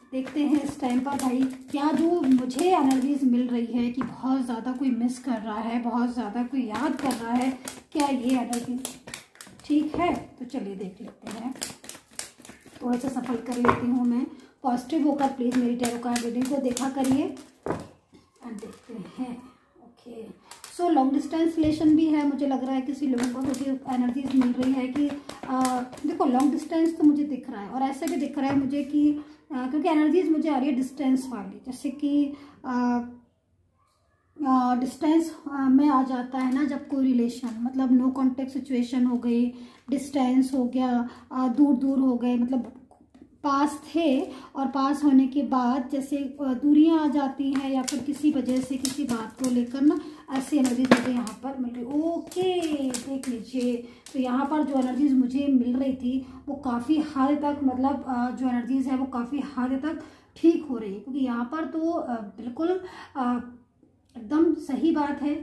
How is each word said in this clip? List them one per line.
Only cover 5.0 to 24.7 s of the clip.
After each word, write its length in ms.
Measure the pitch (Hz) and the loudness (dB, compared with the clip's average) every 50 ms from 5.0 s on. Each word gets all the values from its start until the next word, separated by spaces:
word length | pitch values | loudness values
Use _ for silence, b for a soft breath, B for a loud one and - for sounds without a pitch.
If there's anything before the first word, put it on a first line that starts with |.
| 240 247 - - | 0 -2 -2 -4
कर 200 | - 277 240 214 | -4 -4 -4 -4
रहा 200 | 202 220 208 226 | -4 -6 -6 -4
है, 240 | 220 233 233 240 233 | -4 -4 -4 -2 -2
बहुत 320 | 240 233 240 240 247 - | -2 0 0 0 0 -2
ज़्यादा 280 | 247 220 202 208 240 247 | -4 -6 -4 -4 -4 -4
कोई 200 | 240 285 262 226 | -2 -2 -2 -2
याद 380 | 208 214 226 277 311 - - | -2 -2 -2 -2 -2 -2 -2
कर 120 | 277 262 233 | -2 -2 -2
रहा 180 | 220 233 233 240 | -2 -4 -2 0
है, 180 | 247 254 262 262 B B B B B B _ - | 0 2 0 -2 B B B B B B _ 0
क्या 140 | 320 285 | 0 2
ये 320 | 277 269 240 233 254 262 247 | 2 2 0 0 2 2 0
एनर्जी 420 | 233 220 240 233 - 254 247 247 - - - - - - - - - _ _ - - - - - - | 0 -2 -4 -6 -6 -6 -6 -6 -6 -8 -12 -12 -18 -16 -16 -16 -16 _ _ -20 -20 -20 -20 -14 -4
ठीक 320 | - 294 302 302 - - | 0 2 2 2 0 -2
है? 180 | - 349 349 - - - - - - | 0 0 0 0 -2 -4 -12 -14 -14
तो 60 | 254 | -14
चलिए 320 | 247 - 254 202 196 196 | -8 -8 -8 -6 -6 -8
देख 240 | 185 208 180 - - | -8 -10 -10 -10 -12
लेते 380 | - - - - - 220 208 233 | -16 -18 -18 -14 -14 -12 -10 -8
हैं, 160 | 233 254 262 - - - - - - - - - _ _ - - - - - _ - - - - - - - - 269 | -8 -10 -8 -8 -10 -10 -12 -16 -16 -18 -18 -18 _ _ -14 -12 -12 -12 -14 _ -20 -20 -20 -20 -20 -20 -16 -8 -4
थोड़ा 140 | 247 247 240 | -2 -2 -2
सा 100 | 269 262 | -2 -4
सफल 260 | - 247 - 262 247 | -4 -4 -4 -4 -6
कर 200 | 226 - 262 240 | -6 -4 -6 -4
लेती 300 | 247 240 233 - - 247 | 2 2 2 2 2 2
हूँ 180 | 240 247 254 247 | 0 0 2 2
मैं। 200 | 240 233 247 294 - B B B B B B - | 2 2 0 -2 -4 B B B B B B -2
Positive 440 | 269 247 247 - - 330 320 285 | -2 -2 -2 -2 -2 -2 0 2
होकर 220 | 302 277 285 277 262 | 2 2 2 0 -2
please 280 | - - 240 247 254 | 0 0 -2 0 2
मेरी 180 | 254 240 233 240 | 2 2 2 0
टैरो 220 | 240 247 233 - - | 0 -2 -2 -4 -4
card 260 | - 247 240 233 233 | -4 -4 -4 -2 -4
reading 200 | 240 - 247 262 | -4 -2 -2 -2
को 120 | - 294 | -2 -2
देखा 320 | 262 240 254 233 - 269 269 | -2 0 -2 -2 -2 -4 -4
करिए। 340 | 262 285 269 269 262 285 330 392 - - - - _ _ - | -2 -2 0 2 2 2 0 -2 -4 -10 -16 -20 _ _ -6
अब 840 | - - - - - - _ _ _ _ - _ _ _ _ - 240 220 | -6 -6 -6 -8 -14 -20 _ _ _ _ -20 _ _ _ _ -16 -14 -14
देखते 420 | 196 220 196 - - _ - - 214 175 - - | -14 -14 -16 -18 -20 _ -16 -14 -14 -14 -14 -10
हैं, 200 | - 254 240 240 - - - - _ _ _ _ _ - | -10 -8 -8 -10 -14 -16 -20 -20 _ _ _ _ _ -20
ओके। 420 | - _ _ - 240 233 226 214 196 - B B B B B B - - | -20 _ _ -20 -18 -16 -16 -16 -16 -18 B B B B B B -16 -6
So 120 | - 349 339 | -2 2 4
long 220 | 330 277 262 269 277 | 4 4 4 4 2
distance 440 | 285 - - 330 320 330 330 - | 0 -2 -2 0 0 2 2 2
relation 380 | 330 302 302 - - 330 311 302 | 2 2 2 2 4 4 6 6
भी 100 | 311 320 | 6 6
है, 200 | 311 302 294 294 285 | 4 2 2 2 0
मुझे 180 | 269 254 285 | 0 0 0
लग 180 | 269 262 247 254 | 0 0 -2 -2
रहा 100 | 254 269 | -2 -2
है 60 | 262 254 | -2 -2
किसी 240 | 294 269 - 285 | -4 -6 -4 -2
लोगों 260 | 254 247 240 254 254 240 | -2 0 0 0 -2 -2
को, 80 | 254 262 | -4 -2
क्योंकि 520 | 285 262 - 277 269 262 262 - - 254 | -2 -2 -2 -2 -4 -4 -4 -4 -4 -2
energies 400 | 247 247 247 247 285 269 - - | 0 0 0 0 -2 -4 0 2
मिल 160 | 262 247 247 247 | 2 4 4 2
रही 200 | 247 254 262 | 2 2 0